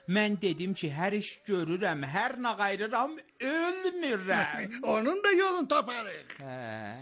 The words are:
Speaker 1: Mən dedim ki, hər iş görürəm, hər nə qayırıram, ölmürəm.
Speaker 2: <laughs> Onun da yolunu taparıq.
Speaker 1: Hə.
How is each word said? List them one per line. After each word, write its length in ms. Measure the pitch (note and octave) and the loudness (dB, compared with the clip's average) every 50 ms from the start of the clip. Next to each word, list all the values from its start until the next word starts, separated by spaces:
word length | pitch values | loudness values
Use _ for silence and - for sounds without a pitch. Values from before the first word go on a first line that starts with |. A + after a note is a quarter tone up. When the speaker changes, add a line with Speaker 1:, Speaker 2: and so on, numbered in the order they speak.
| - E3+ | -2 2
Speaker 1:
Mən 300 | F#3 G#3+ G#3+ G#3 G#3 E3 | 2 4 4 2 2 2
dedim 320 | G#3 F3+ D#3+ D3 F#3 F#3+ F#3 | 2 0 0 0 -2 -4 -4
ki, 140 | - F3+ D3+ | -2 -4 -4
hər 240 | C#3 D3+ F3+ G3+ G#3 | -2 -2 -2 0 0
iş 140 | G#3+ G3+ - - - - | -2 -2 -4 -8 -10 -2
görürəm, 580 | G#3+ G3 F3+ E3 D#3+ F3 F#3 G#3 F3+ D#3+ C#3+ C#3 | -2 0 0 2 0 0 0 0 0 0 -2 -4
hər 340 | C3+ D3+ G3 A#3 B3+ B3 B3 | -2 0 0 0 0 -2 -2
nə 160 | B3 A#3 G#3 | -2 -2 0
qayırıram, 560 | G3 G3+ G3 G3+ F#3+ G#3+ A3 B3 A3+ C4 D4 D#4 D#4 - _ _ - | 0 0 0 0 -2 -2 0 0 0 0 0 -4 -10 -16 _ _ -4
ölmürəm. 1400 | A#3+ C4+ D4+ E4 E4+ F4+ F#4 F#4 F#4+ F#4 F4+ F4+ E4 C4+ A3+ F#3+ F#3 F#3+ F3+ D#3+ D#3 D3 D3 - G#3+ G#3 A#3+ B3 | -2 0 2 2 2 2 0 0 0 -2 0 0 0 0 0 0 2 2 2 2 2 0 -2 -4 -6 -6 -6 -4
Speaker 2:
<laughs> 140 | C4+ G#3+ G#3+ | 0 0 2
Onun 280 | A3 A3+ C#4 F#4 G4+ G#4 | 2 2 0 0 2 4
da 60 | G4+ | 6
yolunu 360 | F#4 F4 G4 F#4+ F4+ F4+ C#4 - | 6 6 6 4 2 0 2 2
taparıq. 640 | D4 D4 G3+ B3 B3 A#3+ A3 G3 D#3+ D#3 C#3+ - - - | 2 2 2 0 -4 -6 -6 -8 -10 -12 -12 -14 -14 -12
Speaker 1:
Hə. 180 | C#3 C3 B2+ C3 A#2+ A2+ A2 A2 G#2+ G2+ A2+ C3 | -10 -10 -8 -8 -6 -6 -6 -6 -6 -8 -10 -10